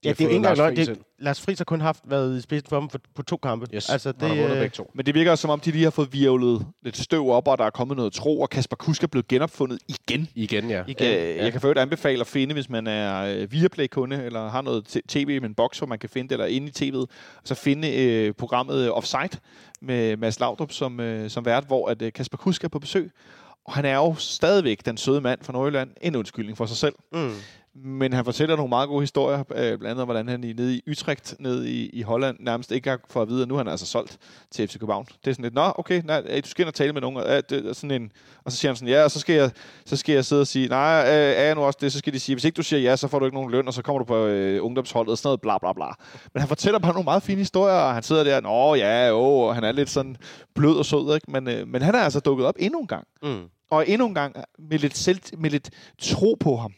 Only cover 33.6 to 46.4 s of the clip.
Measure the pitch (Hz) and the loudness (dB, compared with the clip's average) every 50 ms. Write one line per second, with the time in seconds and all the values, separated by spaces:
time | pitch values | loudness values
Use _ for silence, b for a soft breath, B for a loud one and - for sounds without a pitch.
33.6 | 127 104 78 90 92 - - 120 - - - - B B B B B B - - | -2 -4 -6 -6 -8 -4 -4 -4 -4 -4 -12 -20 B B B B B B -6 -6
34.6 | 107 98 - 98 110 107 104 98 117 - - _ - 139 131 117 123 120 117 135 | -4 -4 -4 -10 -6 -4 -4 -4 -6 -10 -20 _ -4 -4 -4 -4 -6 -4 0 2
35.6 | 156 190 - - 175 - 180 175 170 151 156 147 - - - 139 139 - - - | 2 2 0 -2 -2 -2 -2 -2 0 0 -2 -2 -2 -2 -4 -4 -4 -6 -2 -2
36.6 | 180 160 147 - 147 143 151 143 127 123 135 127 - - 131 143 139 - 135 139 | -2 -2 0 0 0 0 0 -2 -6 -6 -6 -4 0 2 2 0 0 0 -4 -4
37.6 | - 98 127 - - 147 139 127 117 107 b b b b b b b 123 120 - | -4 -6 -8 -8 -4 -4 -2 -2 -4 -6 b b b b b b b -8 -6 0
38.6 | - 143 127 117 131 120 127 147 151 147 - 156 139 - 170 151 139 127 - B | 0 0 0 0 0 4 6 6 6 6 4 0 0 2 4 6 4 4 2 B
39.6 | B B B B B - - 135 - - 151 135 131 - 147 143 143 - - 131 | B B B B B -4 -4 -4 0 2 4 4 4 4 4 4 4 4 2 0
40.6 | 131 123 123 131 143 156 165 160 139 123 151 151 147 139 135 98 139 151 156 156 | 0 2 2 2 4 4 4 6 6 6 6 6 6 4 4 4 4 2 2 2
41.6 | 143 139 135 _ - 135 131 143 - - 139 135 - - 135 123 120 160 160 - | 2 0 0 _ -2 -2 -2 -2 -6 -4 -4 -4 -2 -2 -4 2 2 0 0 0
42.6 | 156 - - 143 127 123 127 - - 139 - 143 135 131 131 135 135 123 117 127 | -2 0 2 2 4 4 4 4 2 0 0 0 0 0 -2 -4 -6 0 0 0
43.6 | 135 127 120 123 120 - 143 135 123 117 120 113 110 107 104 98 98 98 98 98 | 0 0 -4 -6 -4 -2 -2 -2 0 0 2 2 2 2 2 2 2 2 0 0
44.6 | 85 117 123 131 123 - - 120 113 110 113 - - 143 135 120 - 113 104 92 | -2 -2 -2 -4 -4 -2 -2 -2 0 0 -2 -2 0 0 0 0 0 -2 -2 0
45.6 | - 90 95 92 78 64 - _ B B B B B B _ 131 | 0 -2 -2 -2 -4 -10 -10 _ B B B B B B _ -4